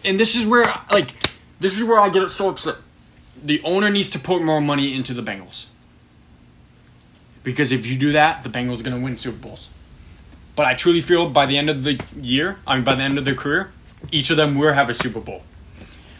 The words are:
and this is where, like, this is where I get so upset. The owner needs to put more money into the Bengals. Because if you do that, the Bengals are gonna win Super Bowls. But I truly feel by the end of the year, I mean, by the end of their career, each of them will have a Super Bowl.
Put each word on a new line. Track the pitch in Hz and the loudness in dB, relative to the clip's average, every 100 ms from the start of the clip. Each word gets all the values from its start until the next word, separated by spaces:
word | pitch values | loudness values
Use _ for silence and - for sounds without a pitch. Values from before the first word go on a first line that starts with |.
and | 196 196 | -2 2
this | 220 | 2
is | 240 214 | 2 2
where, | 240 226 - - | 4 2 -2 0
like, | 202 139 - - - - - | 0 0 -4 -4 -4 -20 -4
this | 190 196 | -2 0
is | |
where | 226 220 | 2 4
I | 202 | 4
get | 185 185 | 4 0
so | - 196 | -2 -4
upset. | 143 156 - - - - - - - | -2 -6 -8 -14 -20 -20 -20 -20 -10
The | 147 151 | -2 -2
owner | 160 190 208 | 0 2 2
needs | 202 - | 2 0
to | 151 | -4
put | 170 180 | -2 0
more | 160 156 | 2 2
money | 147 143 139 | 2 0 0
into | 131 123 | -2 -6
the | 120 | -8
Bengals. | 107 98 90 - - - _ _ _ _ _ - - - - _ - - - _ _ - | -8 -10 -12 -16 -18 -20 _ _ _ _ _ -20 -20 -20 -20 _ -20 -20 -20 _ _ -12
Because | 143 127 139 | -6 -2 0
if | 131 113 | 0 -2
you | 131 | -2
do | 147 | 2
that, | 151 156 156 | 4 2 0
the | 127 | -8
Bengals | 123 123 117 | -6 -6 -6
are | |
gonna | - 123 | -6 -6
win | 127 117 | -6 -6
Super | 123 110 | -8 -10
Bowls. | 107 - - - - - - - - - - | -14 -18 -20 -20 -20 -20 -20 -20 -20 -20 -6
But | - 135 | 0 0
I | |
truly | 127 175 170 | 2 4 4
feel | 160 175 160 | 4 2 4
by | 139 135 | 4 4
the | 143 | 2
end | 147 | 0
of | 139 | -2
the | 139 135 - 147 | -2 -4 -6 -12
year, | 123 135 175 196 - | -2 -2 -2 -6 -2
I | |
mean, | 127 | 0
by | 123 | 0
the | 135 | 0
end | 135 139 | -2 -2
of | |
their | 131 | -2
career, | 131 143 170 - - - - - | -4 -2 -2 -4 -12 -20 -20 -6
each | 156 135 | -4 0
of | 156 | 2
them | 147 139 | 2 4
will | 151 | 4
have | 143 120 | 4 2
a | |
Super | 113 123 107 | -2 -4 -6
Bowl. | 113 90 - - - - - - - | -10 -14 -16 -20 -20 -20 -20 -20 -20